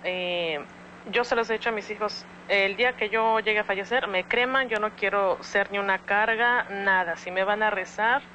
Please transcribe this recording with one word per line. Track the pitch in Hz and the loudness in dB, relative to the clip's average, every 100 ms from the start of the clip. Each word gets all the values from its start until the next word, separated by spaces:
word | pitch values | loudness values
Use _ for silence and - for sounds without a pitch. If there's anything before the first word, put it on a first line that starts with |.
eh, | 185 180 180 175 170 151 151 - - - - | -4 -4 -2 -2 -2 -4 -8 -16 -20 -18 -4
yo | 196 | -2
se | 240 233 | 0 0
los | 226 | 0
he | |
dicho | 220 240 | -2 -2
a | |
mis | 220 196 | -4 -4
hijos, | 208 208 - - - - | -4 -4 -6 -14 -14 0
el | 202 196 196 | 2 2 2
día | 247 | 0
que | 254 214 | 0 -2
yo | 220 226 220 | 2 2 2
llegue | 214 214 | 2 0
a | |
fallecer, | 208 196 190 240 247 | 0 -2 -2 -2 0
me | 190 180 | -2 0
creman, | 240 247 262 262 | 0 2 2 0
yo | 214 | 0
no | 214 | -2
quiero | - 202 202 196 170 | -2 0 2 2 0
ser | - 202 196 | 0 0 0
ni | 202 | 0
una | 202 185 | 0 -2
carga, | - 202 220 220 240 240 190 | 0 2 2 2 2 2 0
nada. | 196 196 190 175 165 | -2 2 2 2 -2
Si | - | -4
me | 185 190 | -2 0
van | 208 | 2
a | 214 | 2
rezar, | 202 185 - 220 262 - | 0 -4 -2 2 2 -2